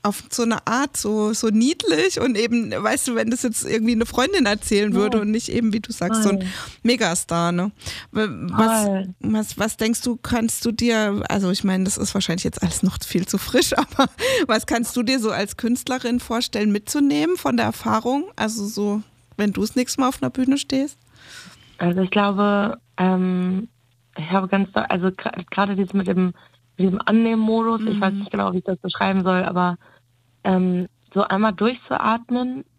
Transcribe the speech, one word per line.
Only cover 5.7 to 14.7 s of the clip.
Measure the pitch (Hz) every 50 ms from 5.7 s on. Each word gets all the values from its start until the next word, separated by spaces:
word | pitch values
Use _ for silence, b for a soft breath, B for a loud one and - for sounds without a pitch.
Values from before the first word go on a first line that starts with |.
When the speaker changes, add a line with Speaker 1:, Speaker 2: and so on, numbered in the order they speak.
| 196
Speaker 1:
wie | 226
du | - - 226
sagst, | - - 180 214 220 214
so | 208
ein | 196 196
Speaker 2:
Voll. | 185 185 190 B B B B B
Speaker 1:
Megastar, | _ 226 240 247 226 180 165 180 - - 165 170 170 170 175
ne? | 175 180 202 - B B B B B B B
W-, | - 214 214 208
was, | 131 82 - 180 175 202 220 226 226 220 214 202
Speaker 2:
Voll. | 196 190 196 185 185 _
Speaker 1:
was, | - 208 220 214 214 - - -
was | 202 220 - -
denkst | 220 220 233 -
du, | - 247 233 -
kannst | _ - 247 240 226 226 - - -
du | 233 214
dir, | 226 233 240 226 220 214 208 202 208 - -
also | - 202 196 180
ich | 180 - -
meine, | 196 190 185 190
das | 190 - -
ist | - 202 -
wahrscheinlich | 196 - - 165 180 -
jetzt | - - - -
alles | 175 - - -
noch | 185 - - -
viel | - - 170 180 -
zu | - 190
frisch, | - - - 254 302 - -
<laughs> | -
aber | 277 - - - 269 - - B 440 523 539 494 339 B
was | 320 320 -
kannst | -